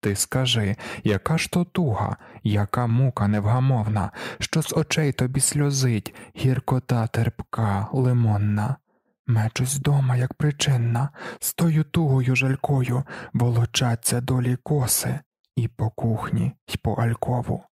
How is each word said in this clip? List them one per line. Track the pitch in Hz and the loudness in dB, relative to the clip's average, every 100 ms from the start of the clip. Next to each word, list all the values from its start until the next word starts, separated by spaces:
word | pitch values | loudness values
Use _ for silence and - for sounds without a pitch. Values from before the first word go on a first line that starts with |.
Ти | 107 98 | 0 -2
скажи, | - 131 131 131 101 104 - - | -2 0 0 2 0 -2 -6 -4
яка | 110 98 - 160 | 0 0 0 -2
ж | - | 0
то | 180 | -2
туга, | 175 - 160 104 101 101 - - | -2 -2 -2 0 -4 -6 -14 -6
яка | 107 104 104 - 120 | -2 0 0 -2 0
мука | 113 135 - 104 | 2 2 2 0
невгамовна, | 107 104 120 131 123 104 104 95 - - - | 2 2 2 2 2 0 0 -2 -6 -14 -10
що | - 160 | -4 -2
з | 151 | -2
очей | - 151 - 151 | -2 -2 0 0
тобі | - 127 135 | 0 -2 0
сльозить | - 147 143 139 131 110 - - - - | 0 0 0 2 0 0 -2 -16 -20 -2
гіркота | 131 127 - 127 - 120 113 | 0 0 0 -2 0 0 0
терпка, | - 113 - - - 110 101 110 | 0 -2 -4 -10 -2 0 0 -2
лимонна? | 131 127 123 113 104 104 104 107 135 _ _ _ _ - | 0 2 4 2 2 2 0 -2 -4 _ _ _ _ -2
Мечусь | 113 110 - 127 143 | 0 0 -2 -4 -2
дома, | 135 143 131 123 | 0 2 2 0
як | 127 | -2
причинна, | - 147 143 - 127 117 120 143 - - - | 0 -2 0 0 2 2 0 -2 -6 -16 -8
з | - | -8
тою | - 170 156 | 0 2 2
тугою | 151 170 156 131 127 127 | 0 0 2 2 2 2
жалькою | 135 135 - 139 123 123 - - - | 0 -2 0 0 2 -2 -4 -10 -6
волочаться | - 120 117 117 - 123 117 - 123 | 0 2 4 2 2 0 0 0 -2
долі | 127 127 123 123 | 0 0 2 -2
коси | - 147 120 - 123 131 _ _ _ - | 0 0 2 0 -2 -6 _ _ _ -4
і | 113 | -4
по | - 110 | -2 -4
кухні, | - 117 107 - 113 123 - - | 0 0 0 0 -2 -2 -4 -10
й | - | -4
по | 113 | -2
алькову. | 107 117 117 - 123 - 113 - | 0 0 0 -2 -4 -2 -6 -8